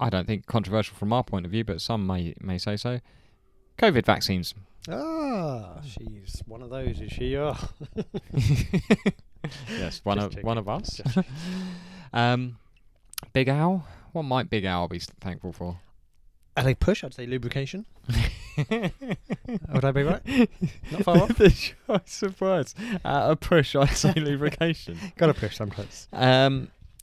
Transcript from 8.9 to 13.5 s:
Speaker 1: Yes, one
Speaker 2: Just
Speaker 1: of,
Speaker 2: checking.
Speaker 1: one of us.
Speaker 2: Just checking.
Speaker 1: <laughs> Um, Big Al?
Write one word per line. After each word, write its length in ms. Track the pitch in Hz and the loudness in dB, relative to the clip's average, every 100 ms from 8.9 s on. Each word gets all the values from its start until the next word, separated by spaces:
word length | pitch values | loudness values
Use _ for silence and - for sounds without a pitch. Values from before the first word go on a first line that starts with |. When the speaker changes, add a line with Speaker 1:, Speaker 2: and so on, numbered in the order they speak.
| - - - - - 151 139 120 | 4 4 -2 -12 -12 -12 -10 -10
Speaker 1:
Yes, 300 | 226 87 - 101 | -6 -6 -6 -2
one 120 | 101 | 0
Speaker 2:
Just 100 | 104 | -2
Speaker 1:
of, 60 | |
Speaker 2:
checking. 140 | 95 98 | -4 -4
Speaker 1:
one 120 | 117 | -2
of 100 | 98 | -2
us. 280 | 131 - - | -6 -6 -6
Speaker 2:
Just 180 | - 123 | -2 -2
checking. 180 | 180 135 175 185 185 | -2 -6 -8 -8 -8
Speaker 1:
<laughs> 400 | 175 - - 170 | -12 -16 -20 -8
Um, 440 | - 120 123 127 120 - - - _ _ - - | 0 2 2 -2 -10 -20 -20 -20 _ _ -18 -4
Big 160 | 135 | 0
Al? 380 | 131 | 2